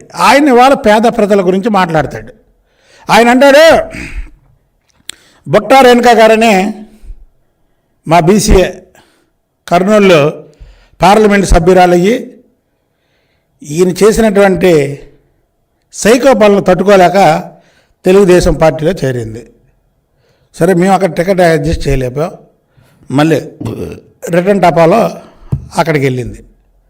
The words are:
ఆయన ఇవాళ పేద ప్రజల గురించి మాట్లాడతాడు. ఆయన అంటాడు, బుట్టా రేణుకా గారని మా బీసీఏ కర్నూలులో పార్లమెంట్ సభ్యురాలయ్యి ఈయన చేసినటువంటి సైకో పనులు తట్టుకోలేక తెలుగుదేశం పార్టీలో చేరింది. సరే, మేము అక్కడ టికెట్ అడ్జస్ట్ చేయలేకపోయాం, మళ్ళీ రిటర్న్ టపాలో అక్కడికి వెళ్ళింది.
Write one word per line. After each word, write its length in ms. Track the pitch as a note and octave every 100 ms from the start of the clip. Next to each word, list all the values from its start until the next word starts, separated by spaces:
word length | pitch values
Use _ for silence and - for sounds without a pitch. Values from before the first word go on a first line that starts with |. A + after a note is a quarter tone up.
| - - F#3
ఆయన 200 | C#4 D4
ఇవాళ 200 | A#3+ C4 C4+
పేద 220 | G#3+ G#3+ A3+ A3+
ప్రజల 240 | G3+ G3+ F3+
గురించి 220 | F#3+ A3 G3
మాట్లాడతాడు. 540 | F3+ D#3 B2+ A2+ A2 _ _ _ _ _ _ _ -
ఆయన 200 | G3 A#3+
అంటాడు, 300 | B3+ C#4 C#4 D#4+ A3+ - - - - - _ _ _ _ _ _ _ - - _ _ -
బుట్టా 300 | F#3+ G#3 C4+ B3+
రేణుకా 280 | A#3+ A#3+ A#3+
గారని 340 | A3 A3 A3+ F#3+ G#3 - - _ - - - _ _ _ _ _ _ _ C#3+
మా 100 | E3+ E3
బీసీఏ 400 | G#3+ - F#3+ D#3+ - - _ _ _ _ _ _ _ -
కర్నూలులో 540 | F3 F#3+ G#3+ G3 D#3+ D3 - - _ - _ _ _
పార్లమెంట్ 440 | E3+ A3 G#3 G3+ F3
సభ్యురాలయ్యి 640 | F3 E3+ F#3 F3+ F3 F#3+ C4 - - _ _ _ _ _ _ _ _ _ _ _ _
ఈయన 300 | C#3+ D#3 F#3 E3
చేసినటువంటి 720 | G#3 A3+ A3 G3 G3 F3 F#3 D#3 C#3 C#3 - _ _ _ _ _ _ _ _
సైకో 380 | - G3 B3 C4+ G#3
పనులు 200 | G#3 G3+ F#3
తట్టుకోలేక 480 | F3+ F#3+ G3 F3 G3 E3+ E3+ - - _ _ _ _ F#3
తెలుగుదేశం 480 | F#3+ F#3 F3+ F3 C#3+
పార్టీలో 300 | D#3+ D3 D3+ G3
చేరింది. 420 | C3+ B2 A2 A2+ - _ _ _ _ _ _ _ _ _ _ -
సరే, 160 | E3+ F3
మేము 120 | F#3+ F#3
అక్కడ 140 | F#3 D3+
టికెట్ 240 | F3 F#3 E3+
అడ్జస్ట్ 360 | D#3+ D3+ D#3 D3
చేయలేకపోయాం, 440 | C3+ B2+ C3+ D3+ - _ _ _ _ _ _ - C3
మళ్ళీ 220 | D#3+ C#3+ - - A2 A2 E2 - _ _ - E3+
రిటర్న్ 280 | F#3 G3+ F3
టపాలో 360 | E3 E3 A3 F3 - - _ - - - -
అక్కడికి 260 | D#3+ D3+ C3+
వెళ్ళింది. 300 | B2+ A2 G2+ - _ _ _